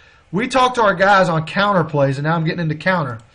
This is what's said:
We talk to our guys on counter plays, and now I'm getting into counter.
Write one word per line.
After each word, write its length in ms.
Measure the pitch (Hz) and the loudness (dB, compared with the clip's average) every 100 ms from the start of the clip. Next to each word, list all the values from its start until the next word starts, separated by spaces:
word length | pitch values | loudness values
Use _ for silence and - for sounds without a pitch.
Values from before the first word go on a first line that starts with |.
| _ _ _ | _ _ _
We 160 | 180 254 | -6 -2
talk 280 | 262 254 | 0 0
to 80 | 247 | 2
our 120 | 208 | 0
guys 360 | 180 196 196 175 | 2 4 4 4
on 160 | 160 156 | 0 -2
counter 360 | 196 202 190 | -2 0 0
plays, 360 | 143 143 139 139 | 0 0 0 0
and 80 | 156 | -2
now 80 | |
I'm 100 | 165 | -2
getting 160 | 160 165 | -2 -2
into 140 | 160 | -4
counter. 440 | 151 185 180 131 113 - | -4 -2 -2 -2 -8 -16